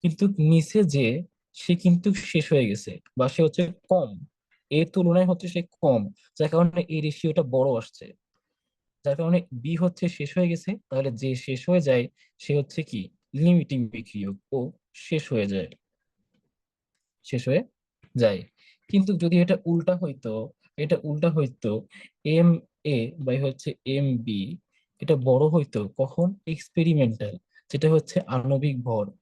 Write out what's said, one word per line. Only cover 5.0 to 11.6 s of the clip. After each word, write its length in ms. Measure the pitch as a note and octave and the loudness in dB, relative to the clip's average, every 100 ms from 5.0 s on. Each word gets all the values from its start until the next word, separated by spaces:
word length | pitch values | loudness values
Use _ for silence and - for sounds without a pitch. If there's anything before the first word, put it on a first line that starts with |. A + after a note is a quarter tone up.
| F3 F3 F#3 | 4 4 2
হচ্ছে 180 | F3+ F3+ | 0 -2
সে 80 | F3 E3+ _ | -6 -8 _
কম, 200 | D3+ A#2+ G2 - _ - | 2 2 0 -10 _ -4
যার 120 | D3+ | 0
কারণে 280 | E3 E3+ F3 E3+ | 4 2 2 -4
এই 60 | D#3 D3+ | -4 -4
রেশিওটা 360 | - F3 F3+ C#3 B2+ | -2 -2 0 0 0
বড় 140 | C3+ A#2 | 2 0
আসছে, 260 | A2+ - - - _ _ _ _ _ _ _ _ C#3+ | -4 -20 -20 -20 _ _ _ _ _ _ _ _ -4
যার 100 | C#3+ | -2
কারণে 200 | E3 F3 F3 B2 | 2 0 0 -10
বি 100 | C3 E3 | -6 -2
হচ্ছে 220 | F3+ F3 F3 - | -2 -2 -6 -4
শেষ 120 | C#3+ F#3 | -6 0
হয়ে 140 | F3+ | 0
গেছে। 180 | E3+ - A3 _ | 0 -6 -8 _
তাহলে 200 | C3 C3+ A2+ | -4 -4 -4
যে 100 | C3+ B2+ - | -4 -4 -6
শেষ 140 | B2+ | -6